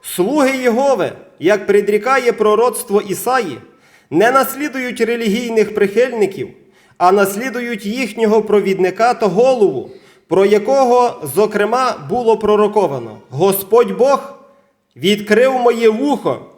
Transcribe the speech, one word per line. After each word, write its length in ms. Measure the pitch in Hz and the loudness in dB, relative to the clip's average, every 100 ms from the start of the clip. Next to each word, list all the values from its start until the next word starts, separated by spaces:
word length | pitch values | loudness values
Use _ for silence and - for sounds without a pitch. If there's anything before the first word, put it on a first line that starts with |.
Слуги 540 | - - 185 302 262 262 | -12 -4 -2 2 0 2
Єгови, 560 | 254 226 277 247 147 - - _ | 0 2 2 0 -2 -6 -20 _
як 280 | 160 208 202 | 0 0 2
предрікає 680 | 202 202 208 220 269 247 | 2 2 0 0 0 0
пророцтво 680 | - 214 214 247 233 - 202 | 0 2 2 0 -2 -4 -4
Ісаї, 580 | 202 - - 254 196 113 - _ _ _ _ | -2 -6 -2 -2 -2 -10 -16 _ _ _ _
не 200 | 151 220 | 0 2
наслідують 720 | 262 254 269 294 254 247 - | 2 0 -4 -8 -6 -8 -2
релігійних 760 | 226 233 226 208 240 226 202 | -2 0 0 -2 -2 0 0
прихильників, 720 | - 202 214 254 233 190 - 117 - _ _ _ _ | 0 -2 0 0 0 -2 -2 -12 -12 _ _ _ _
а 140 | 180 | 2
наслідують 720 | 196 196 196 262 247 240 226 208 | 4 2 -2 -6 -6 -6 -8 -6
їхнього 560 | 240 254 - 226 220 | -6 -6 -2 2 2
провідника 720 | 214 208 185 190 185 180 233 | 2 0 0 0 -2 2 0
та 120 | 240 214 | 2 0
голову, 640 | 175 202 220 196 135 - - - _ _ | 2 2 4 2 0 -10 -16 -20 _ _
про 160 | 175 | 2
якого, 800 | 196 208 208 269 254 247 240 - 147 | 2 2 0 0 2 2 2 -2 -6
зокрема, 720 | 127 214 214 208 240 254 - 143 | -2 0 0 -2 0 -2 -4 -6
було 260 | 220 226 220 | -2 0 0
пророковано: 840 | 214 208 208 208 180 139 117 104 - | 2 2 2 2 -2 -4 -10 -16 -14
Господь 680 | 131 190 190 196 226 214 185 | -2 0 0 2 2 2 2
Бог 380 | 254 269 - - - _ _ _ _ - | 0 0 -4 -20 -20 _ _ _ _ -6
відкрив 580 | 160 208 208 214 262 | -2 -2 2 2 4
моє 340 | 262 240 233 226 | 2 0 2 2
вухо 500 | 220 285 247 170 117 - | 2 -2 -2 -2 -6 -10